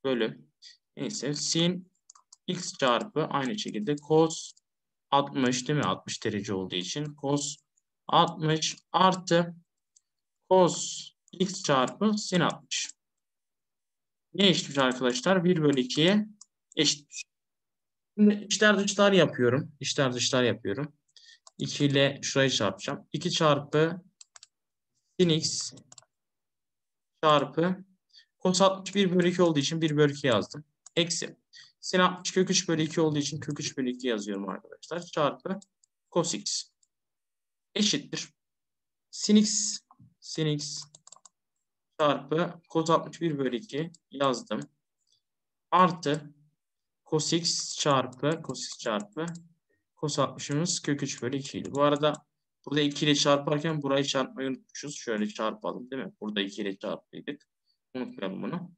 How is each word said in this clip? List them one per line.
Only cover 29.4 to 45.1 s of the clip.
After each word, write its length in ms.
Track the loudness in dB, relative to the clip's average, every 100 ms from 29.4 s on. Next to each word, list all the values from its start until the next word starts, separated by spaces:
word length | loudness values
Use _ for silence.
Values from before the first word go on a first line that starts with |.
olduğu 160 | 4 4
için 220 | 0 -2
bir 160 | 0 4
bölü 160 | 2
iki 140 | 2 0
yazdım. 380 | 0 0 -10 -18 _ -4 -2
Eksi 400 | -2 -2 -6 -12 _ -20 -20 _
sin 180 | -2 2
altmış 340 | 2 0 -2
kök 180 | 0 2
üç 180 | 0 0
bölü 140 | -2
iki 180 | 0 2
olduğu 180 | 2 0
için 220 | -4 -6
kök 200 | -8 -6
üç 160 | -6 -4
bölü 140 | -4
iki 160 | -4 -2
yazıyorum 420 | -2 -4 -6 -6
arkadaşlar. 540 | -8 -12 -20 -12 -10
Çarpı 580 | -6 -2 -2 -2 -10 -10 -12 _ _ _ _
cos 220 | -2 -2
x 280 | -6 -6 -8 -10 _ _ _ _ _ _ _ _ _ _
eşittir. 540 | -2 0 0 -4 -12 -12 _ _ _ _ _ _ _ _
Sin 260 | -8 4 6
x, 420 | 6 0 -4 -6 _ _ -20 _
sin 260 | -12 -2 -2
x 360 | -2 -4 -10 -14 -20 _ -20 -20 _ _ _ _ _ _ 0
çarpı 600 | 0 0 -2 -2 -2 -6 _
cos 200 | -2 2
altmış 300 | 2 0 -4
bir 180 | -4 0
bölü 180 | -2 -2
iki 360 | -6 -8 -8 -12 _
yazdım. 500 | -2 0 0 -4 -8 -8 _ _ _ _